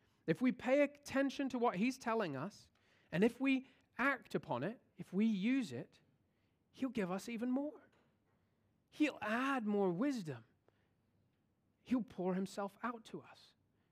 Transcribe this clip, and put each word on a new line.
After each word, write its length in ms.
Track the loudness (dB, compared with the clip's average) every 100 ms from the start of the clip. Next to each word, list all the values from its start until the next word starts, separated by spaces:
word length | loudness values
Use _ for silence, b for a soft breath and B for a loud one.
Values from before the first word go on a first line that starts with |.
| _ _ -2
if 140 | 2
we 100 | 2
pay 300 | 0 2 4
attention 680 | 4 0 -4 0 0 -2 -4
to 100 | 0
what 200 | 0 2
he's 200 | 0 0
telling 380 | -2 0 0 -4
us, 320 | -8 -10 -20 b b b b
and 100 | 2
if 160 | 2 4
we 280 | 2 2 0 B B -2
act 380 | 0 0 -2 -6
upon 280 | -2 -2
it, 180 | -2 -6 _ -16
if 160 | -6
we 120 | 2 2
use 460 | 4 2 0 0
it, 300 | -6 -10 _ _ _ _ _ _ _ _
he'll 160 | -6 -4
give 200 | -2 -2
us 200 | -4 -6
even 200 | -4 -2
more. 220 | 0 -2 -8 -20 _ _ _ _ _ _ _ _ _ _
He'll 280 | 0 0 0
add 440 | -4 -2 0 0 0
more 240 | 2 2
wisdom. 540 | 2 0 0 -6 -10 -12 _ _ _ _ _ _ _ _ _ _ _ _ _ -2
He'll 160 | 0
pour 320 | 0 -4 -2
himself 400 | 0 -2 -6 -8 -6
out 220 | -8 -8 -12
to 140 | -14
us. 340 | -14 -20 -20 _ _ _ _